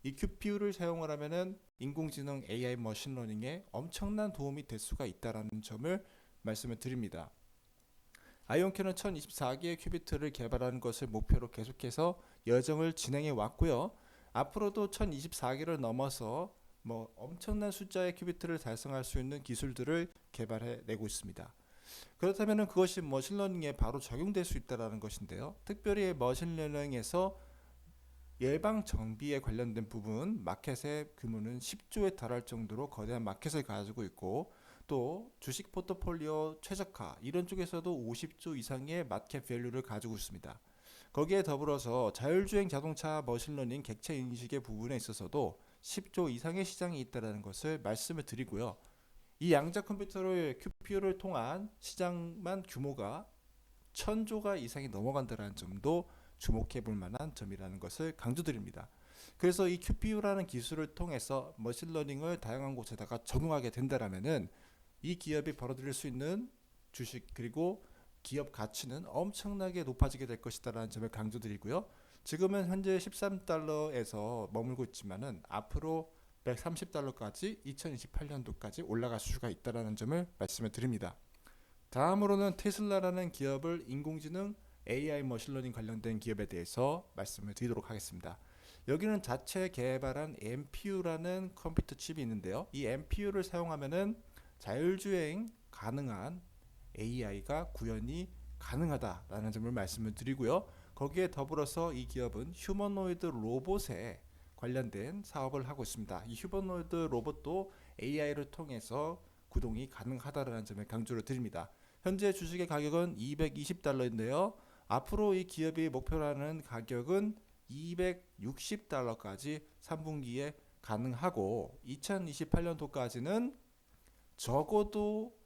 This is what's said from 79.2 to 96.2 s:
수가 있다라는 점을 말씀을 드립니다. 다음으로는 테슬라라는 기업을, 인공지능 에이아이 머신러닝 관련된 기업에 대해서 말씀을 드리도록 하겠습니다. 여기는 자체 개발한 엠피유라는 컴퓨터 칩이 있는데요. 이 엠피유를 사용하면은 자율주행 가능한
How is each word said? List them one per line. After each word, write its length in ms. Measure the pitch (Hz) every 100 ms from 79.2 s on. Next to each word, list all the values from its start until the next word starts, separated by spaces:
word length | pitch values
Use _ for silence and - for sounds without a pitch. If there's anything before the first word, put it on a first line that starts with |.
수가 280 | - - 120
있다라는 460 | 90 - 117 110
점을 320 | 107 113 165 175 -
말씀을 320 | 95 - 113
드립니다. 460 | - 127 110 92 - - - - - - - -
다음으로는 640 | 123 156 202 202 202 196 190
테슬라라는 760 | 214 196 208 196 185 180 175
기업을, 540 | - 139 135 165 170 117
인공지능 720 | 135 147 160 151 180 202 208 - -
에이아이 380 | - 123 151 147
머신러닝 480 | 135 120 - 135 127
관련된 480 | 120 110 110 113 110
기업에 280 | 113 107 101
대해서 600 | 92 85 - 135 165 -
말씀을 400 | - 101 - 104
드리도록 340 | 101 120 107 -
하겠습니다. 520 | 107 - 90 87 - - - - - -
여기는 340 | 151 214 208
자체 460 | 120 127 - 190 185
개발한 640 | - 123 131 135 135 156 127
엠피유라는 1120 | 104 127 139 - 202 190 175 160 175 185 185
컴퓨터 400 | - 165 - -
칩이 260 | - - 156
있는데요. 440 | 120 107 92 110 123
이 140 | 135 123
엠피유를 580 | 135 151 - 202 196
사용하면은 760 | 185 175 170 151 139 175 202 226 - - - -
자율주행 960 | 98 113 170 190 202 185 151 180 226 - -
가능한 720 | - 104 135 135 101